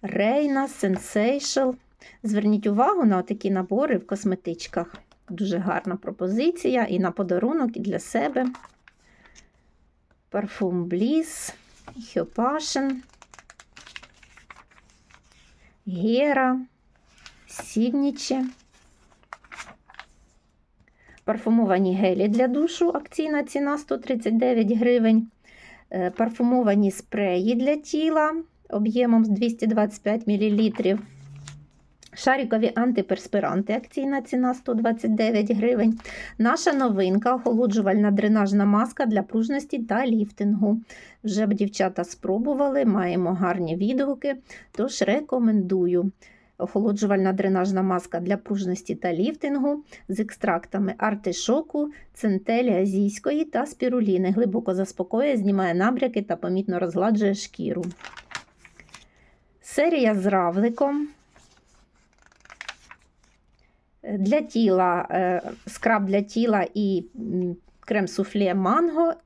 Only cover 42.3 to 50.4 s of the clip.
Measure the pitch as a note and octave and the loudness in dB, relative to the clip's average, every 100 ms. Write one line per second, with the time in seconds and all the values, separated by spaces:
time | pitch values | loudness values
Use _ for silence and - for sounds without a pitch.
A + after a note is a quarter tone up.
42.3 | G3+ C#4+ C4+ C#4+ C#4 A#3 G3 F3+ F3 F3 | -2 0 0 0 2 2 2 0 0 0
43.3 | F3 F#3 F3+ E3 F3 G3+ C4 C#4 C4+ C#4+ | 0 0 0 -2 -2 0 0 -2 -2 -6
44.3 | C4+ - - - - B3+ - G3 C4+ D4 | -8 -12 -20 -12 -6 -6 -2 0 0 0
45.3 | B3+ A3+ G#3+ F3+ F#3+ F3+ F3 F#3+ - - | 0 2 2 2 0 2 2 0 -6 -16
46.3 | _ _ - F#3 - A3+ G#3 G#3 G3 F#3+ | _ _ -8 -4 0 0 0 0 2 2
47.3 | F#3+ F#3+ F#3+ F#3+ F#3+ F#3+ F3+ - E3+ F3+ | 0 0 2 2 0 0 -2 -4 -6 -4
48.3 | G3+ - G3+ F3+ F3 - E3 F3+ E3 A#3 | -4 -2 -4 -2 -4 -6 -6 -4 -2 -2
49.3 | D4+ C#4+ C#4 C#4+ D4 - - - G3 G#3+ | -2 -4 -2 -2 -2 -8 -18 -8 -6 -6
50.3 | - | -4